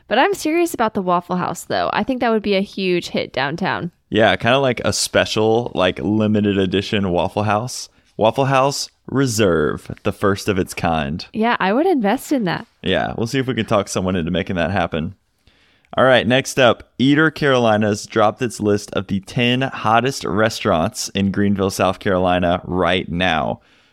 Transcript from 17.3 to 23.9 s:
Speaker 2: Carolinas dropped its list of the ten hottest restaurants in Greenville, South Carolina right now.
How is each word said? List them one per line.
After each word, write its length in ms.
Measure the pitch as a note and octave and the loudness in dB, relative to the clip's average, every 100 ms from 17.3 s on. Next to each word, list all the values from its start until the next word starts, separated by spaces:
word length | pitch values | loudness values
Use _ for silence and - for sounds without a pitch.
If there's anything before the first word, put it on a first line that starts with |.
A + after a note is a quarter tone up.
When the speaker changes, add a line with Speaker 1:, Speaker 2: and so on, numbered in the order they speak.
Speaker 2:
Carolinas 760 | - D3 B2+ A#2 G#2+ G#2+ G#2 - | 2 2 4 4 2 2 -2 -2
dropped 340 | A2+ G#2+ G#2 | 2 2 2
its 200 | B2 - | -4 -2
list 300 | G#2 G2+ - | 0 0 -2
of 140 | - F#2+ | -8 -4
the 120 | G2 | -6
ten 420 | - - A#2+ B2+ | -4 -2 0 0
hottest 640 | C3 - A2 A#2 B2 - | -2 -4 0 2 2 -2
restaurants 840 | - G2 A2 - A2 E2+ F2 - - | -4 0 0 0 0 0 0 -4 -6
in 220 | G2 G2 | -2 0
Greenville, 380 | F#2 G2+ G2 F#2+ | 2 0 2 0
South 280 | - F#2+ F#2+ | 0 -2 0
Carolina 640 | G#2 F#2 F#2 F2+ F2 F2+ | -2 0 2 2 2 -2
right 440 | - F2+ F2 F#2 - | -2 -2 0 0 -2
now. 500 | E2+ F#2 D#2 A#1 - _ _ _ | -2 0 0 -2 -6 _ _ _